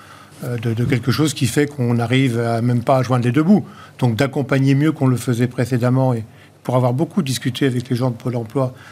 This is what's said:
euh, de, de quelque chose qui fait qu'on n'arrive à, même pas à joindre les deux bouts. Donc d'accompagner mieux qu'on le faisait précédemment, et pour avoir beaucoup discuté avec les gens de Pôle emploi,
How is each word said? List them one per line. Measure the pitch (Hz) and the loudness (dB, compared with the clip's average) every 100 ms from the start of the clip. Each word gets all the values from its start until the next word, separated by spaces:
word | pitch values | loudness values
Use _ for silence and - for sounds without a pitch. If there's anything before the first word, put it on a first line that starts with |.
| - - - - | -20 -20 -20 -12
euh, | 139 120 | -8 -4
de, | 117 113 | -4 -2
de | 120 | 0
quelque | 127 120 | 0 0
chose | 117 156 | 0 0
qui | - 123 | 0 0
fait | - 143 | 0 0
qu'on | 147 120 120 | 0 0 0
n'arrive | 113 131 135 117 | 2 2 2 0
à, | 117 113 | -2 0
même | 120 120 | 0 0
pas | 127 131 | 2 2
à | |
joindre | 104 127 117 | 2 2 2
les | |
deux | 127 | 2
bouts. | 160 202 - - - - | 4 4 2 -12 -20 -2
Donc | 123 110 | 0 2
d'accompagner | 139 151 123 135 135 139 | 0 -2 0 2 4 4
mieux | 156 | 2
qu'on | 151 131 | 2 0
le | 120 | 0
faisait | - 117 123 | 0 0 -2
précédemment, | - 123 127 123 127 131 | -2 -2 0 2 2 2
et | 117 110 - - - | -2 -6 -16 -20 -12
pour | - 131 | -2 0
avoir | 123 | 0
beaucoup | 127 160 - | 0 -2 -2
discuté | 135 123 139 127 139 | -2 -4 -6 -2 -2
avec | 123 120 | -2 -4
les | 120 | -2
gens | 131 | -2
de | 113 | -4
Pôle | 131 120 | -6 -6
emploi, | 110 143 127 - - | -6 -4 -4 -6 -20